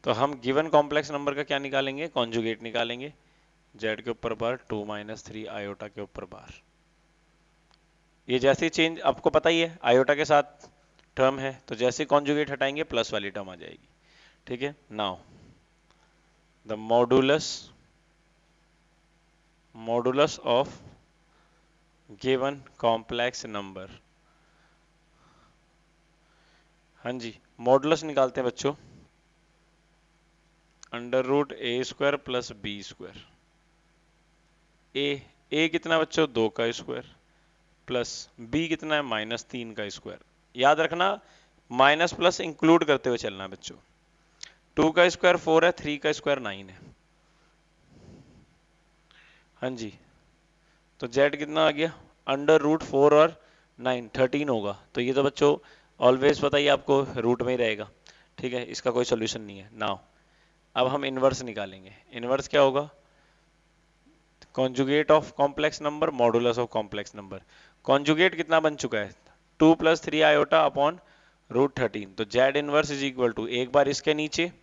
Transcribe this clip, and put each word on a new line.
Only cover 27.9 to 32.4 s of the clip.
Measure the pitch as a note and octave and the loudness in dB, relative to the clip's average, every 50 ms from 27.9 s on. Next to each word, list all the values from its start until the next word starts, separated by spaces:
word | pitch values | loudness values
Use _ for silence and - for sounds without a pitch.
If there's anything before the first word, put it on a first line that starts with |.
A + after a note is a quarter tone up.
| D#3+ D#3 D#3+ | 0 0 0
निकालते | D#3 C#3+ C#3 C3 B2+ - C3+ | -4 0 0 0 0 0 -2
हैं | B2+ B2 | -4 -4
बच्चों, | A#2 - - C#3 D3 - - - - - - _ _ _ _ _ _ _ _ _ _ _ _ _ _ _ _ _ _ _ _ _ _ _ _ _ _ _ _ _ _ _ _ _ _ _ - _ - | -4 -2 -4 -4 -4 -4 -16 -20 -20 -20 -20 _ _ _ _ _ _ _ _ _ _ _ _ _ _ _ _ _ _ _ _ _ _ _ _ _ _ _ _ _ _ _ _ _ _ _ -18 _ -12
under | A#2 A#2+ B2 B2 C3 B2+ | -12 -8 -2 -2 -2 0
root | B2+ C#3 D3 D3 C#3 | 2 0 0 0 -2
A | - - - A#2+ A#2+ B2+ B2+ | -6 -8 -6 -4 -4 -4 -4
square | - - _ C#3+ C#3 C#3+ | -6 -6 _ -2 -2 -2
plus | C#3 _ - B2+ B2 | -2 _ -6 -6 -6